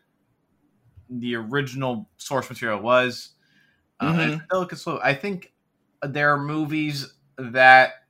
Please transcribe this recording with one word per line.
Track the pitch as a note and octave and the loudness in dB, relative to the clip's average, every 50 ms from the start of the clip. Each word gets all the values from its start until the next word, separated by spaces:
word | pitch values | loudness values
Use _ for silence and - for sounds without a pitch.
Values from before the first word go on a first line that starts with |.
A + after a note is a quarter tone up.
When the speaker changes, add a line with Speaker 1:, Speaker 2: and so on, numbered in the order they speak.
| _ _ _ _ _ _ _ _ _ _ _ _ _ _ _ _ _ _ _ - - - | _ _ _ _ _ _ _ _ _ _ _ _ _ _ _ _ _ _ _ -20 -20 -14
Speaker 1:
the | B2+ A#2+ A#2+ A#2+ A#2 | -12 -8 -6 -6 -6
original | A#2 A2+ G#2+ C3+ C#3+ C#3+ B2+ B2 C3+ C3+ B2+ A#2+ G#2+ F#2 - _ | -6 -6 -4 -4 -4 -4 -4 -6 -6 -4 -4 -4 -6 -8 -14 _
source | _ - - C#3+ B2+ A#2+ - | _ -10 -6 -4 -4 -4 -6
material | A#2+ - B2+ A2+ G#2+ G2 | -8 -6 -4 -4 -4 -2
was. | G#2 A#2+ B2 B2+ B2+ B2 A#2+ - - - _ _ _ _ _ _ _ _ _ _ _ _ _ - | 0 2 2 4 2 2 -2 -8 -14 -20 _ _ _ _ _ _ _ _ _ _ _ _ _ -4
Uh, | B2 | -2
and | D#3 E3 E3 D#3 D3+ | 0 0 0 0 -2
Speaker 2:
Mm-hmm. | D3+ D#3+ D#3 | -4 -6 -6
Speaker 1:
still | - F#3 F#3 F3+ | -4 -4 -4 -4
can | F3 E3+ C#3 | -6 -8 -10
slow. | - F3 C#3+ - | -10 -8 -8 -2
I | - C#3 C#3 | -2 -2 -2
think | C3+ - G3+ F#3+ F3 - - _ _ _ _ _ _ _ _ _ _ | -2 -6 -8 -8 -8 -12 -18 _ _ _ _ _ _ _ _ _ _
there | C#3+ C#3+ C3 D3 D3 D3 | -10 -8 -4 0 0 2
are | D3 C#3+ | 2 0
movies | C#3 D3 D3+ D#3 D#3 C#3+ D3+ D#3 D3+ D3+ D3 C#3 B2+ - - _ _ _ _ C3 | -2 -4 -4 -4 -4 -4 -4 -4 -4 -4 -6 -8 -10 -12 -16 _ _ _ _ -14
that, | C3 A#2 A#2+ C3 C3 C3 C3 C3 B2+ - - - _ | -12 -4 2 6 8 10 10 10 8 6 0 -8 _